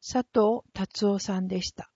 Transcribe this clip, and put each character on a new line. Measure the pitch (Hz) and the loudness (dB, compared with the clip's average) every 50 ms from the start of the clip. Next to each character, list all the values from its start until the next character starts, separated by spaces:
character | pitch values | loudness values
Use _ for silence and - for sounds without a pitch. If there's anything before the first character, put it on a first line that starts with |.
佐 | - - - 254 | -10 -4 -2 -2
藤 | 240 _ - 240 208 214 233 247 - _ | -2 _ 4 4 4 4 4 0 -4 _
達 | - 202 196 - - - 214 | -6 -6 -6 -6 -2 0 0
夫 | 202 202 190 | 2 2 0
さ | - - 190 185 | -2 -2 -2 -2
ん | 185 | -2
で | 185 190 185 | -2 -4 -4
し | - - | -4 -6
た。 | - - - - _ | -10 -12 -16 -16 _